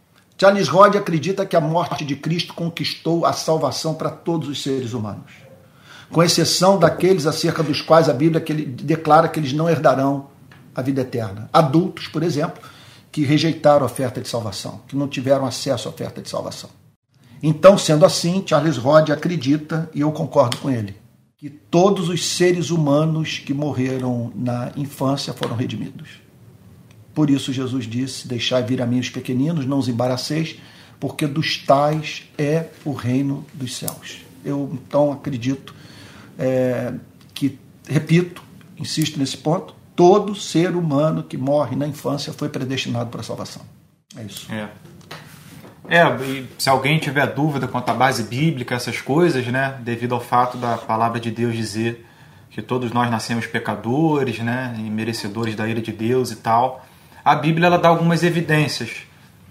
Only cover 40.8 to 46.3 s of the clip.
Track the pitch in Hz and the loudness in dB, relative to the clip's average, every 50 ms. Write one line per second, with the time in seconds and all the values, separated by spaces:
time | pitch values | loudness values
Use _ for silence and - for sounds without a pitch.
40.8 | 170 156 139 139 151 156 160 160 156 - - 143 127 139 143 147 143 113 127 131 | 0 0 2 2 2 2 0 -2 -6 -8 -8 -4 -2 0 2 2 0 0 -2 -4
41.8 | 143 151 147 - - 135 139 139 - - - - 147 147 151 143 135 123 135 127 | -4 -4 -6 -6 -6 -4 -4 -4 -6 -10 -8 -8 -8 -6 -6 -6 -6 -4 -4 -4
42.8 | - 131 123 117 120 117 117 113 113 - - - 98 - - - - - - - | -4 -4 -4 -4 -6 -6 -8 -10 -10 -10 -10 -10 -10 -12 -14 -16 -20 -20 -20 -20
43.8 | _ _ _ _ _ _ - - 110 98 - - - - 113 107 104 104 - - | _ _ _ _ _ _ -16 -16 -14 -14 -14 -16 -12 -10 -10 -10 -10 -10 -14 -18
44.8 | - - - - - - - - - - - - - - - - - - - - | -20 -20 -20 -20 -20 -20 -20 -20 -20 -20 -20 -20 -20 -20 -20 -20 -20 -20 -20 -20
45.8 | - - 165 170 170 135 120 120 135 135 | -4 0 2 4 4 4 2 -2 -4 -6